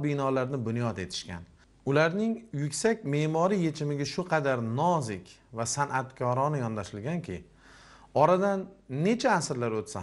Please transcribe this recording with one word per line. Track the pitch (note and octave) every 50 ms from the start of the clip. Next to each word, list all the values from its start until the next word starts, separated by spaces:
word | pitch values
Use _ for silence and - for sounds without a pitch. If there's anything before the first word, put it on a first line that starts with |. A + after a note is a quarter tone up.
| D3
binolarni | D3 C#3+ C#3+ C3+ C3+ C3+ C3 B2+ B2+ C#3+ C3 A2
bunyod | A2+ A#2 A#2+ A#2+ A2+ G2+
etishgan. | F#2+ F2+ F2+ - - - F2+ F2 E2+ F2 - - - - _ _ _ -
Ularning | C3+ C#3 D3+ D#3+ E3 F3 G#3 A3 A3+ A3+ A3+ - - -
yuksak | C#3 D3 D3 - - - A3+ A3 A3 -
me'moriy | C#3 C#3+ D3 D3+ D#3 D#3 D#3+ F3 F#3+ G#3+ F#3+ E3
yechimiga | D#3+ D#3 - D3 C#3+ C#3+ C#3+ C#3+
shu | - - F#3 F3+ -
qadar | D#3+ D#3 C#3 C#3 C3 A#2+ A#2 A2+ A#2 C3+
nozik | D#3+ F3+ F3 D#3 B2+ A2 G2+ F2+ - - - - _ - A#2
va | A2+ A#2
san'atkorona | - - C#3+ C#3+ C#3 C3 C3 B2 B2+ - - B2+ B2 B2 C3 C#3 D3+ D3+
yondashilganki, | C3+ A#2+ A2+ A2 G#2+ F#2+ - - G2+ G#2 D3 F3 E3 - G2 F2+ E2+ F2 - - - - - - - - - - - - - - B2
oradan | D3+ E3 F#3 F#3 G3 G3+ G3 G3 F#3 - - - _ -
necha | B2+ C#3+ E3 G#3 A#3+ A#3 - B3 G3+ E3+
asrlar | - - C#3 B2 A#2+ A2+
o'tsa | A2 G#2+ G#2 - - G2